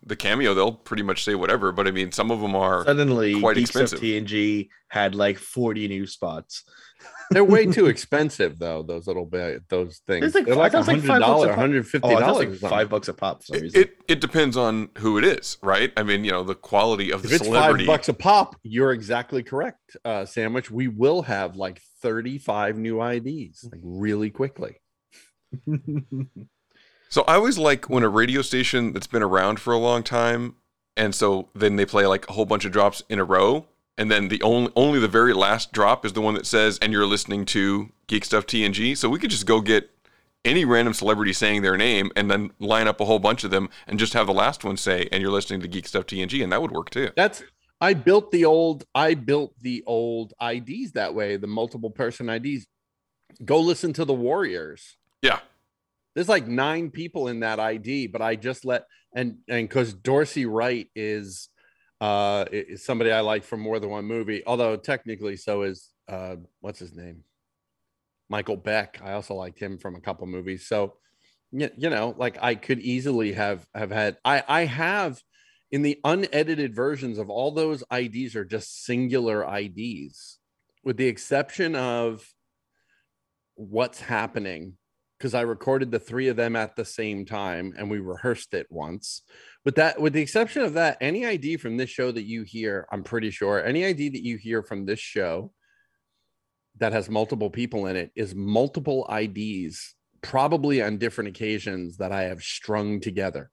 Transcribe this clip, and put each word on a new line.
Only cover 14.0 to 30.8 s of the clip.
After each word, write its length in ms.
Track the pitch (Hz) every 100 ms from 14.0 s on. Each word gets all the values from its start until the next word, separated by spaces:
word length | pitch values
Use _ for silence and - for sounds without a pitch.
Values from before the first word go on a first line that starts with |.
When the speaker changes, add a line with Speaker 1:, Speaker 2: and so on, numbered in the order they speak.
| -
Speaker 1:
it 120 | 156
depends 360 | 135 165 147 120
on 340 | 120 110 110 -
who 200 | 110 104
it 60 |
is, 340 | 156 - - -
right? 320 | 98 98 131 -
I 80 |
mean, 200 | 107 101
you 60 | 104
know, 140 | 92
the 100 | 92
quality 560 | 95 - 101 113 107 98
of 140 | 92
Speaker 3:
If 60 | -
Speaker 1:
the 60 | 165
Speaker 3:
it's 80 |
Speaker 1:
celebrity. 400 | 107 117 151 135
Speaker 3:
five 100 | -
bucks 140 | 156 -
a 60 |
pop, 400 | - 190 208 180 -
you're 300 | 113 113 135
exactly 500 | 123 104 120 117 135
correct, 540 | 120 135 175 - _ -
uh, 200 | 117 104
Sandwich. 460 | 98 - 110 123 127
We 160 | 113 127
will 360 | 107 131 175
have, 340 | 139 98 92 92
like, 260 | 95 95 _ _
thirty-five 760 | 123 110 120 139 - 104 104 110
new 220 | 113 113
I 180 | 117 120
Ds, 460 | 120 156 95 - 120
like, 100 | 85
really 480 | 87 92 104 104 107
quickly. 460 | 104 135 - - - _ _ _ _ _ _ _ 131 -
<laughs> 100 | 151 160 147 135 135 131 - - _ _ _ _ _ _
Speaker 1:
So 140 | - -
I 80 | 170
always 200 | 233 208
like 320 | 151 139 -
when 140 | 127
a 60 | 113
radio 340 | 104 120 135
station 500 | 135 127 127 127 117
that's 140 | 82 -
been 160 | 117
around 380 | 104 95 95 107
for 120 | -
a 60 | 117
long 240 | 117 120
time, 540 | 113 120 117 120 120 - _ _